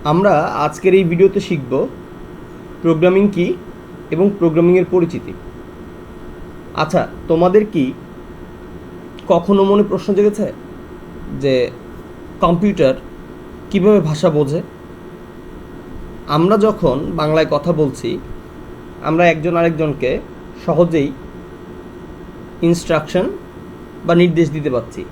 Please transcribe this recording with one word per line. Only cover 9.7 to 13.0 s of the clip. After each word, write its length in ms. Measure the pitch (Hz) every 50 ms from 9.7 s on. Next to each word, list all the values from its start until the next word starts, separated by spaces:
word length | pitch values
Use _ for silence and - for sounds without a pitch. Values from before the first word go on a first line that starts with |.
| 202 208
প্রশ্ন 320 | 202 202 185 - - - 196
জেগেছে 380 | 185 202 208 208 - 196 - - - - - - - - - - - - - - - - - - 135
যে 300 | 135 139 131 127 120 - - - - - - - - - - - - - - -
কম্পিউটার 540 | 190 170 175 175 202 208 196 - 147 131 135 -